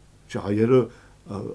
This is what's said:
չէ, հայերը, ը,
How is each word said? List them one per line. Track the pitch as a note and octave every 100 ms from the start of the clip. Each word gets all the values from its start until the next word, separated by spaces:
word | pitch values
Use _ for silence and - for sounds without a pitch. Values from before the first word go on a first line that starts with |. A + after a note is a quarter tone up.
| - - -
չէ, | A2+ F2+
հայերը, | G#2+ A2+ C3
ը, | A2+ - - - - G2+ G#2+